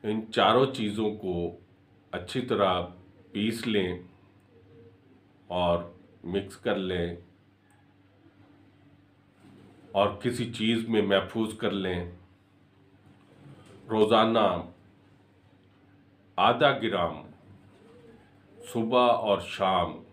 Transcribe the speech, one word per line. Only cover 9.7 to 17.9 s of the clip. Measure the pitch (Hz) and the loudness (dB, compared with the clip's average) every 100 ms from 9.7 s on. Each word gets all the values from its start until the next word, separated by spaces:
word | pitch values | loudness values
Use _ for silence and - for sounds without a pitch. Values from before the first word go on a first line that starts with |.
| - - | -20 -8
और | 98 101 - | 0 0 0
किसी | 123 120 120 | -6 -4 -8
चीज़ | - 110 117 113 | -2 0 0 0
में | 110 | 0
महफूज | 98 98 95 113 107 - | 2 0 0 -4 -4 -4
कर | 107 | -4
लें। | 98 92 90 87 - - _ _ _ _ _ _ _ - - _ - - - - - - | -4 -4 -4 -8 -14 -20 _ _ _ _ _ _ _ -20 -20 _ -20 -20 -20 -20 -20 -4
रोज़ाना | 110 104 113 113 113 101 90 87 - _ _ _ _ _ _ _ _ _ _ _ _ _ _ _ - | 2 6 6 4 4 2 0 -8 -18 _ _ _ _ _ _ _ _ _ _ _ _ _ _ _ 0
आधा | 101 123 147 135 | 2 4 2 2
ग्राम | 113 95 85 76 - - - - - - - | -2 -2 -2 -4 -18 -20 -20 -20 -20 -20 -20